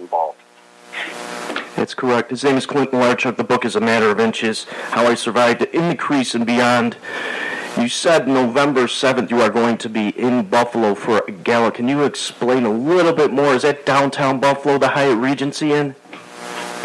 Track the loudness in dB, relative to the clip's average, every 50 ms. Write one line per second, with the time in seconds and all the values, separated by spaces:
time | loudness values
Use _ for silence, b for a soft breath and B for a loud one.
0 | -10 -6 -4 -4 -4 -4 -6 -12 _ _ _ -20 -20 -20 -20 -20 -20 -16 B B
1 | B B B -12 -12 -12 -12 -10 -10 -8 -8 -8 -10 -8 -6 -6 -6 -6 -6 -4
2 | -2 0 0 0 0 -2 -6 -2 0 0 0 0 0 -2 -2 -2 0 0 2 2
3 | 2 2 2 2 0 -2 -2 -2 -2 0 0 0 0 -2 -2 0 0 2 2 2
4 | 2 2 2 2 0 0 0 -2 -4 -4 -4 -6 -8 -12 -12 -12 -8 -4 0 2
5 | 2 2 2 0 -2 0 2 4 4 4 4 2 0 -2 0 0 0 0 -2 -2
6 | -2 0 0 0 0 0 -2 -2 0 0 2 2 2 2 2 2 2 0 -4 B
7 | B B B B B B B B B B B B B B B -2 -2 -2 -2 -2
8 | 2 2 2 2 2 2 2 2 2 2 2 2 2 2 2 2 0 0 0 0
9 | 0 0 0 0 -2 0 2 2 2 2 2 2 2 2 0 -2 -4 -6 -4 -2
10 | -2 -2 -2 -2 0 0 0 0 0 0 2 2 2 2 0 0 2 2 0 0
11 | 0 0 0 0 0 -2 -6 -6 -2 0 2 2 2 2 0 0 -2 0 0 2
12 | 0 0 -2 -4 -8 -10 -8 -4 0 0 2 2 2 0 0 0 0 2 2 4
13 | 4 4 4 4 2 2 2 2 2 4 4 4 2 2 0 0 0 0 2 2
14 | 2 2 0 0 0 0 2 2 2 2 2 2 2 0 2 2 2 2 2 2
15 | 2 4 2 2 2 0 0 0 -2 -4 -4 -2 0 2 2 2 0 -2 -4 -10
16 | -18 -20 -20 -20 -20 -20 -18 -16 -14 -12 -10 -10 -10 -10 -8 -6